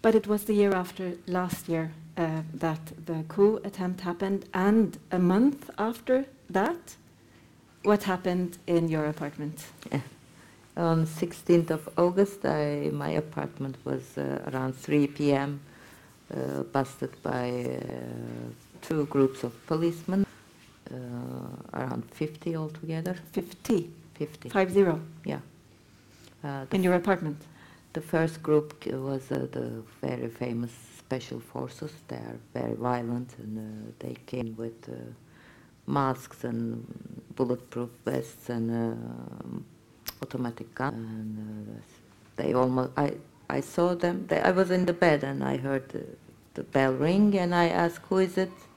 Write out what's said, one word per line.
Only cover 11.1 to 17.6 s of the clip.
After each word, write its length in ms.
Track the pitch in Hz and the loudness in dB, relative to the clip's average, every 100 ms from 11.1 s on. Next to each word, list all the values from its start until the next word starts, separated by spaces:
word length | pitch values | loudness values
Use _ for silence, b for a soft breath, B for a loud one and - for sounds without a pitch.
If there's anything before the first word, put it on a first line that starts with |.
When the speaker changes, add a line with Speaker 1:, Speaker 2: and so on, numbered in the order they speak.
| - 175 - - 170 165 | -2 -6 -4 4 6 6
Speaker 2:
of 160 | 156 - - | -2 -2 2
August, 480 | 175 180 196 - 139 | 4 6 2 2 0
I, 440 | 151 147 147 147 | 2 2 0 -2
my 180 | 147 143 156 | -2 0 -2
apartment 600 | 156 147 143 - 139 131 135 | -2 -6 -6 -6 -8 -6 -6
was, 320 | 135 131 - | -6 -6 -6
uh, 320 | 139 139 - | -4 -4 -4
around 240 | 131 131 131 | -4 -4 -6
three 320 | - 147 143 | 0 2 2
P 240 | 147 147 | 2 2
M, 280 | 139 139 143 B B B B B - - | 2 0 -8 B B B B B -20 -10
uh, 300 | - 65 69 - | -6 -4 -4 -2
busted 380 | 139 131 - 135 - | 0 -2 -4 -10 -6
by, 420 | - 127 123 123 | -4 -4 -2 -4